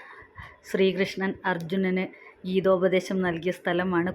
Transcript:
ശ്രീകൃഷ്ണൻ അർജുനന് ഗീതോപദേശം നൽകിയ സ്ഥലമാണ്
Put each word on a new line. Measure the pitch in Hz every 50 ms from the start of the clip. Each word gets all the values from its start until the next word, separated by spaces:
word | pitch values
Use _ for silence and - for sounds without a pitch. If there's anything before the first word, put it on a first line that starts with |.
| - - - - - - - - - - - _ - -
ശ്രീകൃഷ്ണൻ | - 190 190 190 175 180 196 185 - 190 190 196 - - - 190
അർജുനന് | 180 170 165 156 190 190 190 185 185 185 190 - - - - - - - - 185
ഗീതോപദേശം | 185 190 170 190 190 180 185 185 180 185 185 - 196 190 185
നൽകിയ | 180 165 165 160 185 175 -
സ്ഥലമാണ് | - 190 170 175 180 190 180 170 170 185